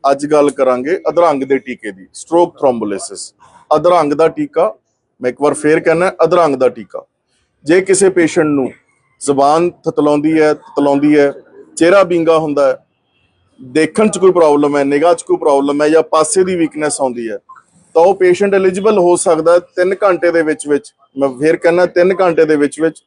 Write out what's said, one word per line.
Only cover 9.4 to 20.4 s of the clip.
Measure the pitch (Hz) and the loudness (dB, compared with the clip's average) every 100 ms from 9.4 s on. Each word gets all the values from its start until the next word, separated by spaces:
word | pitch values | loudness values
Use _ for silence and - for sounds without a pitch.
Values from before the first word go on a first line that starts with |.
| 139 160 175 | 2 2 -2
ਥਤਲਾਉਂਦੀ | - 160 160 147 147 151 160 | -4 -6 -2 0 0 0 0
ਹੈ, | 151 | 0
ਤਤਲਾਉਂਦੀ | 151 - - 143 139 147 147 | -2 -6 -2 0 2 2 2
ਹੈ, | 143 139 _ - - - | 2 -2 _ -20 -20 0
ਚਿਹਰਾ | 165 196 | 4 4
ਵਿੰਗਾ | 180 175 165 160 | 2 0 2 0
ਹੁੰਦਾ | 156 143 139 | 0 0 0
ਹੈ, | 127 _ _ _ _ _ _ _ _ | -2 _ _ _ _ _ _ _ _
ਦੇਖਣ | 127 135 156 - 214 | -6 -2 -2 0 -2
'ਚ | 175 | 2
ਕੋਈ | 185 | 2
ਪ੍ਰੋਬਲਮ | 180 156 147 147 143 | 4 2 2 0 0
ਹੈ, | |
ਨਿਗਾਹ | 139 143 170 | 0 0 2
'ਚ | 170 | 0
ਕੋਈ | - 175 | -2 -2
ਪ੍ਰੋਬਲਮ | 156 139 143 143 | 0 0 0 0
ਹੈ | 151 | 2
ਜਾਂ | 160 | 2
ਪਾਸੇ | 156 156 160 190 | 2 0 0 0
ਦੀ | 185 | 0
ਵੀਕਨੈਸ | 180 156 151 151 139 | -2 -4 -4 -6 -4
ਆਉਂਦੀ | 135 120 113 | -6 -4 -10
ਹੈ, | 101 _ - _ _ _ | -12 _ -20 _ _ _
ਤਾਂ | 160 | 2
ਉਹ | 175 | 2
ਪੇਸ਼ੈਂਟ | 190 185 175 202 | 2 0 2 0
ਐਲੀਜੀਬਲ | 190 190 185 202 208 | 0 0 0 0 2
ਹੋ | 175 | 2
ਸਕਦਾ | 175 190 160 160 | 0 0 0 2
ਹੈ | 175 | 0
ਤਿੰਨ | 175 - 180 190 | 0 -4 -2 0
ਘੰਟੇ | 202 180 175 | -2 0 0
ਦੇ | 165 | 0